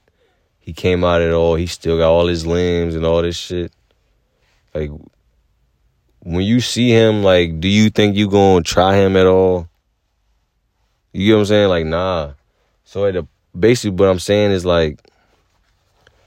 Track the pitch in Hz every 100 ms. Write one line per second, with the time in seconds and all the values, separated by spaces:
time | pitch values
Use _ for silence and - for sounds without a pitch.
0 | _ _ _ _ _ _ - 82 92 90
1 | 90 85 82 82 85 82 87 - 82 82
2 | 82 85 87 85 82 85 90 87 85 80
3 | 82 82 85 87 - 90 87 _ _ _
4 | _ _ _ _ _ _ _ - 76 73
5 | - _ _ _ _ _ _ _ _ _
6 | _ _ 87 85 98 123 113 113 123 113
7 | 113 107 98 90 87 80 90 104 107 104
8 | 107 101 104 101 98 92 82 - 92 98
9 | 95 95 92 92 92 90 82 _ _ _
10 | _ _ _ _ _ _ _ _ _ _
11 | _ 87 98 107 101 104 101 87 80 82
12 | 95 90 73 71 _ _ _ _ _ 92
13 | 101 90 76 _ _ 92 107 123 107 92
14 | 98 92 - 104 104 95 87 85 80 76
15 | _ _ _ _ _ _ _ _ _ _
16 | _ _